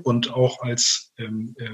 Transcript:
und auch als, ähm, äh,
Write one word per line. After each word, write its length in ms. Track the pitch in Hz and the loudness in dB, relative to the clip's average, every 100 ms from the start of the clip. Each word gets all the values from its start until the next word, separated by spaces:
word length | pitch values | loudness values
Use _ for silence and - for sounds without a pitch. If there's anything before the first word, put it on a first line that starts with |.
und 300 | 127 120 117 | 2 2 2
auch 280 | 127 127 - | 4 2 2
als, 520 | 123 120 - - - - | -4 0 2 0 -4 -12
ähm, 360 | 110 110 117 - | -8 -6 -6 -10
äh, 120 | 113 | -12